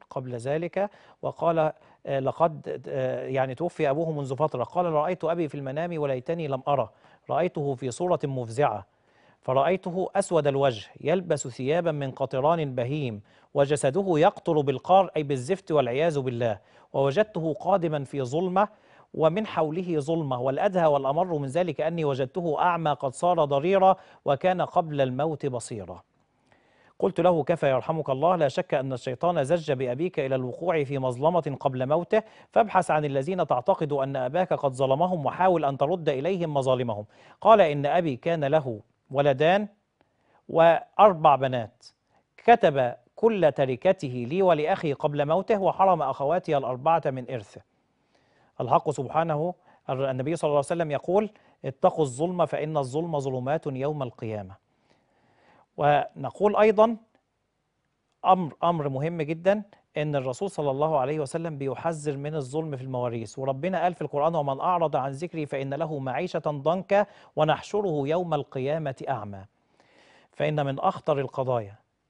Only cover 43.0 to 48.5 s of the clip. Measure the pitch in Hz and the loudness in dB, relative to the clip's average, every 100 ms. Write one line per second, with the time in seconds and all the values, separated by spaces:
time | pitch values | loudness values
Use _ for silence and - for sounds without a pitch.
43 | _ - 226 208 160 143 131 127 185 190 | _ 0 2 4 2 4 -2 0 0 0
44 | 139 123 120 180 185 156 151 190 160 135 | -2 -6 -4 2 4 4 2 0 -2 -2
45 | 151 147 143 170 190 214 180 - 190 170 | -2 0 0 0 2 2 2 4 4 4
46 | 135 131 139 180 170 143 123 127 151 165 | 0 -2 0 0 0 -2 -2 -2 2 2
47 | 151 131 123 127 98 - _ _ _ _ | 0 -6 -8 -10 -10 -20 _ _ _ _
48 | _ _ _ _ _ | _ _ _ _ _